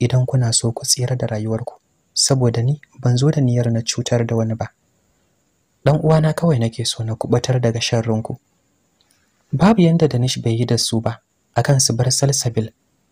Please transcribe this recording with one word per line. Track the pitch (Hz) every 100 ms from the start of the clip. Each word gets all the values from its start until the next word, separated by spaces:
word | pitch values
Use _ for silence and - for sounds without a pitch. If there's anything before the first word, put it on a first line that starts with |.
idan | 123 127 127
kuna | 131 120 117
so | 117
ku | 117 -
tsira | - 123 127
da | 117
rayuwarku, | 110 110 110 113 - _ _ _
saboda | - - 135 120 117
ni | 120 151 - -
ban | 127 123
zo | 139
da | 151
niyyar | 127 120 120
na | 117
cutar | 113 - 117 120 117
da | 113
wani | 113 110
ba. | 104 - _ _ _ _ _ _ _ _ _ _
Dan | - 156
uwana | 156 156 156
kawai | 151 170 135
nake | 113 -
so | 117 -
na | 113
kubatar | 113 - 123 - 127
daga | 117 113
sharrinku." | - 117 113 110 110 127 _ _ _ _ _ _ _ _ _ _ _
Babu | 139 180 226
yanda | 170 170 151
Danish | 123 127 -
bai | 117 113
yi | 117
da | 117
su | - 113
ba | 113 113 _ _ _
akan | - - 135
su | - 117
bar | 127
Salsabil, | - 139 139 120 113 113 - _ _ _